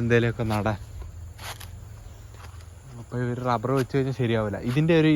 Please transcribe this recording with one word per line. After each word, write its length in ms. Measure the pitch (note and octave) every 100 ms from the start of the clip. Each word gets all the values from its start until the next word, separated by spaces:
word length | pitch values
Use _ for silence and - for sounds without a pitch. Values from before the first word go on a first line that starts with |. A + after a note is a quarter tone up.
എന്തേലുമൊക്കെ 440 | A#2 A#2 A#2 A2 A2+
നടാൻ. 260 | G#2+ G#2 G#2 - - - - - - - - - - - - - - - - - - - - - A#2+
അപ്പോൾ 160 | A2+ B2 B2
ഇവര് 160 | A#2+ B2
റബ്ബർ 220 | A#2+ A#2+ C3+
വെച്ച് 160 | B2 C#3
കഴിഞ്ഞാൽ 200 | C3+ C3
ശരിയാവില്ല. 380 | A#2+ A2+ G#2+ G2+ A#2+
ഇതിൻ്റെ 260 | C3 D#3+ E3
ഒരു 100 | D#3